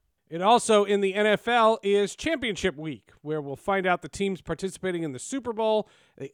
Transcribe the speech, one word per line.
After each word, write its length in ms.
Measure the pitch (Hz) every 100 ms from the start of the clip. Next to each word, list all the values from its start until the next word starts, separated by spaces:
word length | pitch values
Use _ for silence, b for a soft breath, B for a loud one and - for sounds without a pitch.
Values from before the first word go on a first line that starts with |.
| _ _ _
It 140 | 165
also, 400 | 190 233 - 214
in 180 | 196 202
the 140 | 196 196
N 100 | 214
F 220 | 202 233
L, 320 | 240 220 220
is 340 | 202 202 196 -
championship 600 | 311 311 233 180 190 143
week, 320 | 156 120 _ _
where 180 | 147 156
we'll 140 | 139 135
find 320 | - 196 185
out 160 | 175
the 60 | 156
teams 320 | - 196 180
participating 600 | - 160 190 - 190 175
in 100 | 160
the 60 | 127
Super 360 | - 269 240
Bowl, 360 | 220 220 214 b b b -
the 120 | 139